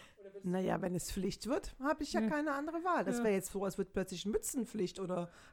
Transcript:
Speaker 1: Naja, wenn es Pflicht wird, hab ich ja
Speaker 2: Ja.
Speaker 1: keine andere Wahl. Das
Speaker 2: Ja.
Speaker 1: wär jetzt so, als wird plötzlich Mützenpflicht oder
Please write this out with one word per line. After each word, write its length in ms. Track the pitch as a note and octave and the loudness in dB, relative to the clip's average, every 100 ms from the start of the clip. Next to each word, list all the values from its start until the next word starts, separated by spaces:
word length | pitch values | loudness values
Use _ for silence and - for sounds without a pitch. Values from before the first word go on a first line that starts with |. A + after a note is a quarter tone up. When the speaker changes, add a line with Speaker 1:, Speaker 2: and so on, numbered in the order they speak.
| - - - G3 | -20 -18 -14 -6
Speaker 1:
Naja, 400 | F#3+ F#3 F#3 F3+ | -2 2 2 2
wenn 140 | F#3+ F3 | 2 0
es 160 | - | -2
Pflicht 340 | G3+ F#3 - G#3 | -2 -2 -2 -2
wird, 300 | D#4+ - - | -2 -2 -4
hab 200 | C4+ D4+ | -2 0
ich 120 | D4 | 0
ja 80 | - | 2
Speaker 2:
Ja. 80 | A3 | 2
Speaker 1:
keine 260 | D4+ D4+ | 2 0
andere 240 | C#4 D4+ E4 | 0 -2 -2
Wahl. 220 | F4+ D#4+ | 2 2
Das 140 | F#3 A#3+ | 2 2
Speaker 2:
Ja. 60 | |
Speaker 1:
wär 80 | A3+ | 4
jetzt 180 | G3 F#3 | 4 2
so, 100 | G3 | -2
als 140 | F#3 F#3 | -2 0
wird 140 | F#3+ | -2
plötzlich 340 | G3+ F#3 F3 G3 | -2 -2 -2 0
Mützenpflicht 720 | G4+ - C#4+ G#3+ G#3+ F3+ - | 0 0 -2 -2 0 -2 -2
oder 320 | F3+ F3+ F3 - - | -2 -2 -2 -8 2